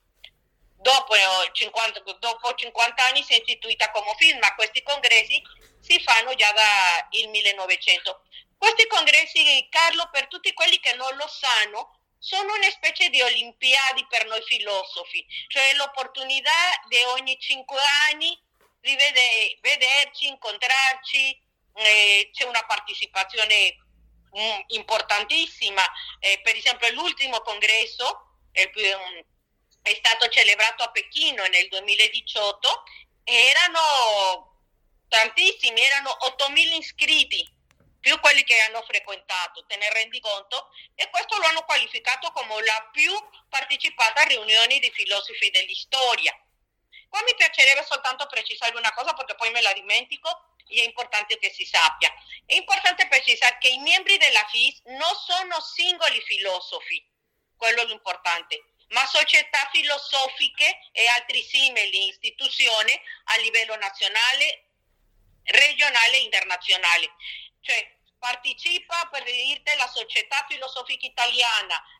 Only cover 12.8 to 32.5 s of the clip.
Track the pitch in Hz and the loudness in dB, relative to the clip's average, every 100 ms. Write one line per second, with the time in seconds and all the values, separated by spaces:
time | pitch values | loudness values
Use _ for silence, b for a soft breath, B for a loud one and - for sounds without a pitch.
12.8 | 415 320 349 269 247 233 233 - 262 269 | -4 0 0 2 2 0 -4 -4 2 2
13.8 | 262 247 247 233 220 220 226 226 208 190 | 2 -2 -4 -4 -2 -6 -4 -4 -2 -4
14.8 | 185 170 175 175 - B B 277 269 285 | -6 -12 -10 -12 -10 B B 0 2 2
15.8 | 277 262 254 269 262 269 285 330 359 - | -2 -6 -8 -10 -6 -2 2 2 2 -2
16.8 | - 240 247 254 262 262 - 269 262 269 | 0 0 0 -2 -4 -8 -6 -8 -6 0
17.8 | 285 294 302 302 330 339 _ _ _ _ | 2 4 2 0 -6 -8 _ _ _ _
18.8 | 262 269 285 247 247 226 214 - 254 294 | -4 2 2 4 2 2 -2 -2 -2 0
19.8 | 254 277 285 - 285 269 220 202 247 262 | 2 2 0 -4 -8 -8 -12 -6 0 2
20.8 | 262 262 - 277 269 262 _ _ _ 208 | 2 -2 -4 -2 -2 -4 _ _ _ -2
21.8 | 214 214 208 202 208 - 254 233 - 208 | 2 4 4 2 0 -6 -4 -4 -2 -6
22.8 | - 196 214 190 190 226 214 208 185 - | -6 -12 -8 -4 -4 -2 2 2 2 -2
23.8 | _ _ _ _ _ 196 220 202 - 226 | _ _ _ _ _ -8 -6 -6 -8 -12
24.8 | 208 220 - 208 208 320 330 - 208 196 | -4 -4 0 -2 0 -2 -2 -6 -4 0
25.8 | 180 B B B 196 196 226 220 254 240 | -2 B B B -2 0 0 0 -2 0
26.8 | 233 247 349 - 262 226 226 208 214 220 | -2 -2 -6 -4 -4 -4 -6 -2 0 2
27.8 | 226 - 262 - _ _ _ 185 190 214 | 0 -4 -6 -6 _ _ _ -2 -2 0
28.8 | 196 196 185 175 - _ _ _ _ _ | -4 -4 -10 -16 -20 _ _ _ _ _
29.8 | 214 208 226 233 233 247 208 208 220 233 | -4 -4 -2 -2 0 2 2 2 0 -2
30.8 | 233 214 - 294 311 240 185 180 180 190 | -6 -6 -8 -4 -4 -2 0 0 0 -4
31.8 | 202 208 214 254 - 226 208 | -2 2 2 0 -8 -4 -4